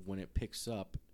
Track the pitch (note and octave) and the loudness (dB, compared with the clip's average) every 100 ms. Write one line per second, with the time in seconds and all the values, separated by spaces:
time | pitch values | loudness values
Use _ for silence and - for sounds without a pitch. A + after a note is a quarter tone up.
0 | F2+ F#2+ - - - - - A2 F#2 - | -2 0 2 2 2 -2 0 0 0 -4
1 | - | -6